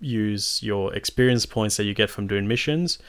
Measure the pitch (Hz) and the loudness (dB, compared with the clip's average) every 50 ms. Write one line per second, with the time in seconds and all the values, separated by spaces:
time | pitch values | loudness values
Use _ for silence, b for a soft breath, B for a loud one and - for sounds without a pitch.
0 | 185 139 120 110 107 104 104 101 101 - - - - 110 104 101 98 95 - 101 | -6 -4 0 0 0 0 0 -2 -2 -2 -4 -4 -2 -2 -2 -2 -2 -2 -4 -4
1 | - - - - 127 127 123 117 - - - 113 110 107 - - 104 104 101 - | -6 -4 2 4 4 6 6 4 2 0 0 0 0 0 0 0 0 0 0 0
2 | 107 101 - - 101 98 101 101 101 101 117 120 - - 147 160 175 170 - - | 0 0 0 -4 -4 -2 0 0 0 0 0 0 0 0 0 0 0 -2 -2 -6
3 | B | B